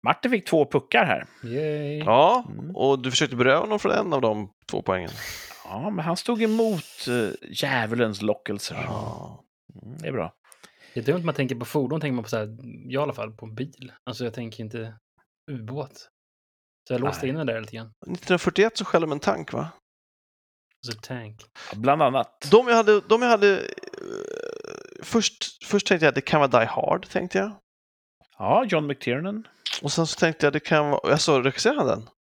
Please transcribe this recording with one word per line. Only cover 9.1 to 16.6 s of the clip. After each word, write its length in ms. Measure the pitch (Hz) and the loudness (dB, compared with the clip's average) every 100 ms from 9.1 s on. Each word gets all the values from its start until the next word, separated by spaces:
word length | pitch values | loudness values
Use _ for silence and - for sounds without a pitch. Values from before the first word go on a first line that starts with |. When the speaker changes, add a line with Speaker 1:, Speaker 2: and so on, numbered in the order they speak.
| - - - _ _ _ - | -12 -14 -18 _ _ _ -20
Speaker 1:
Mm, 140 | - 143 | -18 -12
det 100 | 160 | -8
är 40 | |
bra. 220 | 131 80 _ _ - - _ - | -6 -6 _ _ -20 -20 _ -12
Speaker 2:
Det 60 | - | -6
är 40 | |
dumt 200 | 117 175 165 | -2 0 -2
man 100 | 143 | -2
tänker 200 | 131 120 | -4 -4
på 100 | 120 | -4
fordon, 360 | 151 127 156 | -2 -2 -2
tänker 120 | 147 | -2
man 100 | 123 | -4
på 60 | 110 | -4
så 80 | 113 | -6
här, 200 | 107 113 123 - 127 | -6 -10 -18 -18 -8
jag 160 | 131 | -4
i 20 | |
alla 100 | 147 | -4
fall, 180 | 131 110 | -4 -10
på 140 | 110 113 | -12 -16
bil. 460 | 110 139 _ 127 - - | -10 -10 _ -20 -16 -14
Alltså, 180 | 117 | -8
jag 100 | 120 | -8
tänker 300 | 113 113 104 | -8 -12 -12
inte 300 | 110 117 113 110 _ _ _ _ - | -12 -10 -12 -16 _ _ _ _ -14
ubåt. 580 | 131 107 139 135 - - _ _ _ _ _ | -12 -10 -10 -10 -14 -20 _ _ _ _ _